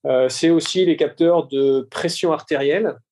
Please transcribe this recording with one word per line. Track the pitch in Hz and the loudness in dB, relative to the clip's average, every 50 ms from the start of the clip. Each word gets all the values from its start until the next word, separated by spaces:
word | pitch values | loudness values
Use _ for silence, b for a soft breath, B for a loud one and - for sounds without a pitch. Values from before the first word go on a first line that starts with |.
| - | -2
Euh, | 139 131 127 131 127 | 0 0 2 0 0
c'est | - - - 165 | -2 0 0 2
aussi | 170 160 156 - - 180 185 | 2 2 0 -2 -2 0 2
les | 170 156 | 0 2
capteurs | 151 160 143 - - 165 170 175 170 147 | 0 0 -4 0 0 2 2 2 2 0
de | 135 139 139 139 139 135 135 131 _ | -2 -2 0 2 2 2 0 -2 _
pression | - - - 170 170 - - 170 156 | -10 -6 -6 -6 -4 -2 -2 -2 -2
artérielle. | 147 - - 156 135 139 143 151 196 220 175 - - _ _ | -2 -4 -6 -4 -2 0 0 0 0 -2 -4 -6 -8 _ _